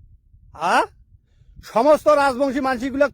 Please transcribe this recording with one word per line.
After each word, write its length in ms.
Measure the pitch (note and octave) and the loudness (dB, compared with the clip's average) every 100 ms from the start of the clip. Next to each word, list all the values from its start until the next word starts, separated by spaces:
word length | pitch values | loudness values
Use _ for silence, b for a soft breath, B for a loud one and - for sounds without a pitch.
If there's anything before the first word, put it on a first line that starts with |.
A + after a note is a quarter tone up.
| - - _ - _ | -20 -20 _ -20 _
আ? 320 | C#3+ E3+ B3 A4 - _ _ _ _ _ - | -8 -2 0 -2 -8 _ _ _ _ _ -20
সমস্ত 440 | - G#3 C#4+ D4 D4+ | -6 0 2 2 4
রাজবংশী 520 | D4 C#4 A#3+ C#4 B3+ | 2 2 0 -2 -2
মানসিগুলা 500 | C4 B3 C4 C4+ C#4+ | -4 -4 -4 -2 -2